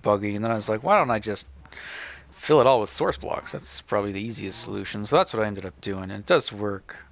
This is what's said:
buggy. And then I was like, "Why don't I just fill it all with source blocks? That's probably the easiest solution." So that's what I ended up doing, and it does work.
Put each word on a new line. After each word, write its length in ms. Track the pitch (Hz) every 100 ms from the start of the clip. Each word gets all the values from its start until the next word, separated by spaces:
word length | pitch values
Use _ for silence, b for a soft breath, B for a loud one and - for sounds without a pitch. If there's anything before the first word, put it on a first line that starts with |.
buggy. 360 | - 104 104 101
And 80 |
then 80 | 113
I 20 |
was 160 | 113 104
like, 120 | 110
"Why 140 | 147 202
don't 140 | 143
I 80 | 113
just 280 | 104 101 - - - B B B B B B
fill 320 | - - 151
it 40 | 123
all 140 | 127
with 100 | 104
source 280 | - 170 -
blocks? 340 | - - -
That's 300 | - - -
probably 300 | - 104 101
the 100 | 98
easiest 400 | 110 110 98 95
solution." 420 | - 101 98 104
So 120 | 104 151
that's 180 | 185
what 80 | 113
I 40 | 107
ended 180 | 101 95
up 120 | -
doing, 220 | - 95
and 80 | 95
it 140 | 101 104
does 240 | 143 -
work. 460 | 104 104 98 _ - -